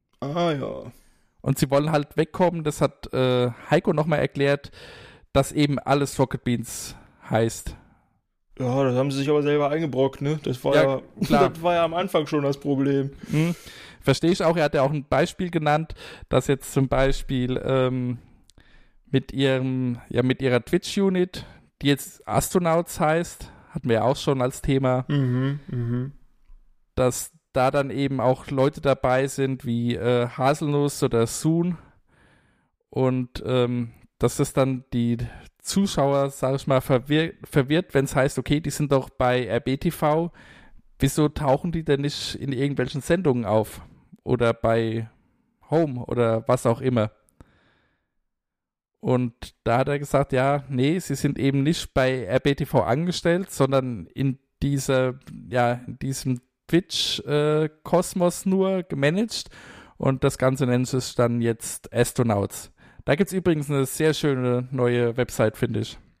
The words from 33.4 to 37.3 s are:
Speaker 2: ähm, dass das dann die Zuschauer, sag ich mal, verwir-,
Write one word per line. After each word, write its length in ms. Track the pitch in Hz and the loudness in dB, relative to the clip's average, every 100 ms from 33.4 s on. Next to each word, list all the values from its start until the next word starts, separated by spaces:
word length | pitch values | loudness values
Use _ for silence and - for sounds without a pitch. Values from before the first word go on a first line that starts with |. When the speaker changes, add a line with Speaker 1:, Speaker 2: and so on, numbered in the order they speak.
| - | -2
Speaker 2:
ähm, 460 | 127 123 123 120 - - - | 0 0 -2 -6 -12 -20 -2
dass 200 | 120 - | -2 0
das 160 | 143 | 0
dann 300 | - 135 127 - | 2 0 0 -4
die 240 | 120 120 120 120 - - _ | 0 0 0 -4 -10 -20 _
Zuschauer, 720 | - 190 196 - 139 139 139 | -4 0 0 2 2 2 0
sag 240 | - 131 135 | -2 -2 0
ich 100 | - | 2
mal, 160 | 131 | 0
verwir-, 540 | - 131 139 151 160 | 4 0 2 0 0